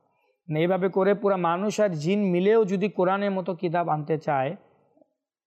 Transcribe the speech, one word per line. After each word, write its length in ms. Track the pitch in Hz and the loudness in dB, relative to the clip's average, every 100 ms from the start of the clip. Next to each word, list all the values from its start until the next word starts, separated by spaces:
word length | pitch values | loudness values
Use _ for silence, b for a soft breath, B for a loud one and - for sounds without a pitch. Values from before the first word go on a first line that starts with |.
| _ _ _ _ - | _ _ _ _ -6
মানে 100 | 156 | 0
এইভাবে 300 | 170 185 185 | 0 0 0
করে 240 | 190 190 | 0 2
পুরা 240 | 202 202 190 | 2 0 0
মানুষ 420 | 175 175 208 202 | 0 0 -2 0
আর 100 | 208 | 0
জিন 420 | 160 151 202 202 | 0 -2 0 2
মিলেও 340 | 175 190 226 208 | 2 4 4 4
যদি 240 | 190 202 | 0 -2
কোরআনের 420 | 180 180 196 202 | 0 0 0 -2
মতো 240 | 190 180 170 | -4 -4 -4
কিতাব 340 | 180 170 165 | -2 -2 -2
আনতে 280 | 156 151 160 | -2 -2 -4
চায়, 380 | 151 139 135 190 _ _ _ _ _ _ _ _ | 0 -2 -2 -6 _ _ _ _ _ _ _ _